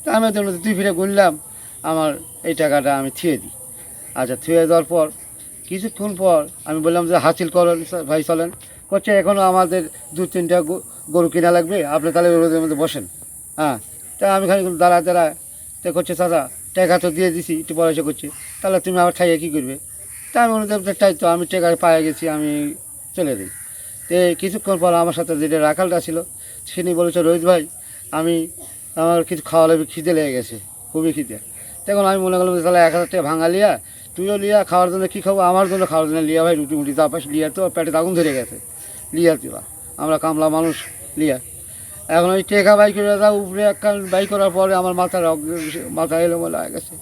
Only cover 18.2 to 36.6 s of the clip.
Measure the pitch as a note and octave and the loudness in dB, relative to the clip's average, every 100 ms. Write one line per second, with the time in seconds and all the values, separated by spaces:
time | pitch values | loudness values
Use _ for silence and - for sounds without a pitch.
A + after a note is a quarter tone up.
18.2 | C#3+ - - - G3 F#3+ F#3 F3+ F3 E3+ | -10 -14 -18 -6 -2 0 0 2 2 2
19.2 | F3+ E3 E3 D3 C3 C#3 - - - - | 2 2 0 -4 -4 -10 -14 -18 -18 -18
20.2 | - A#3+ A#3 A3 G#3 G#3 F#3+ F#3+ G3+ E3 | -6 0 2 2 -2 -4 -4 2 2 2
21.2 | F3 E3+ F3 F#3 E3+ E3 F3 E3 D#3+ D3+ | 0 0 0 0 2 2 4 4 2 -2
22.2 | D#3+ D3+ D3+ D3 D3 - - - - - | -4 -4 -4 -4 -6 -8 -16 -18 -14 -4
23.2 | D#3 A#2+ F#2 - - - - - - F3 | -4 -4 -8 -14 -18 -18 -18 -18 -2 2
24.2 | F3+ E3 F#3+ G#3 G3 F#3+ F3+ E3+ E3+ E3 | 2 2 -4 -6 -4 0 2 4 2 -2
25.2 | E3+ D#3+ D3+ D#3+ D3+ D3+ F#3 F3 E3 D#3+ | -4 -2 0 2 2 2 0 -2 -2 -6
26.2 | E3+ - - - - - F3 E3+ F3 E3+ | -8 -16 -20 -18 -12 -6 -2 0 2 2
27.2 | E3 E3+ E3+ F3+ D#3 - - - - D#3 | 2 2 4 2 0 -14 -20 -18 -8 -4
28.2 | D#3+ E3+ E3 - - - - - E3 E3+ | 0 -2 -4 -12 -18 -18 -14 -2 2 2
29.2 | E3 E3+ - E3 D#3+ E3 D3+ - D#3+ D#3+ | 0 -6 0 4 6 4 0 -4 0 0
30.2 | D3+ B2+ A#2 A2 G2 - - D#3 D#3+ D3+ | 0 -4 -6 -12 -16 -20 -8 -4 -2 -2
31.2 | B2 G#2+ - - - - - G3+ G3 G3 | -6 -10 -14 -18 -18 -14 -4 0 2 2
32.2 | F#3 F#3 F#3 F3+ E3 F3+ E3 E3+ E3+ F#3 | 0 0 0 0 2 4 4 4 -2 -2
33.2 | C#3+ D#3+ E3 F3+ G#3 C#3+ - - - - | -2 0 0 4 2 2 -6 -20 -18 -8
34.2 | F#3+ G3+ G3+ G#3 F#3+ F3+ F3+ F#3 F#3 G3+ | -4 -2 2 2 4 2 2 0 -4 -4
35.2 | F#3 G3 F3+ F#3 F#3+ F#3+ F3+ D#3 D#3+ D#3+ | -2 2 4 4 2 0 0 0 0 0
36.2 | D#3 D#3+ E3 E3 | 0 2 2 2